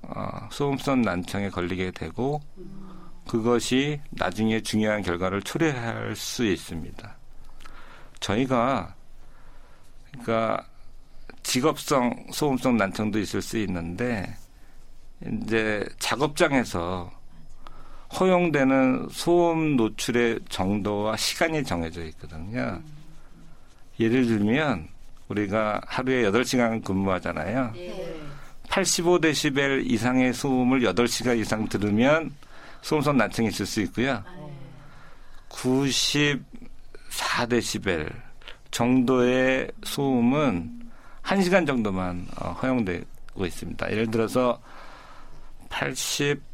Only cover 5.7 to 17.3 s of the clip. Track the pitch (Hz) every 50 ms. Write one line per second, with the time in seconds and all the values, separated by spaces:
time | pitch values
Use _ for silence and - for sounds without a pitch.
5.7 | 143 127 117 117 113 113 110 110 110 98 - - - - 127 107 - - - -
6.7 | 87 82 - - - - - - - - - - - - - - - - - -
7.7 | - - - - - - - - - - - - 98 107 135 127 131 120 117 127
8.7 | 139 117 87 - - - - - - - - - - - - - - - - -
9.7 | - - - - - - - - - 127 120 117 117 113 113 110 104 - - -
10.7 | - - - - - - - - - - - - - - - - - 127 123 156
11.7 | 147 147 - - 151 139 120 120 120 - - - - - 151 151 135 123 - 135
12.7 | 123 113 101 98 92 - 110 107 98 110 101 - - 101 87 - - 113 107 95
13.7 | 95 87 82 85 87 95 120 123 120 107 90 - - - - - - - - -
14.7 | - - - - - - - - - - - - 107 110 - 104 107 113 110 110
15.7 | 107 104 101 - - - - - 117 110 143 151 147 - 180 160 139 135 117 -
16.7 | - 90 85 85 92 92 87 87 - - - -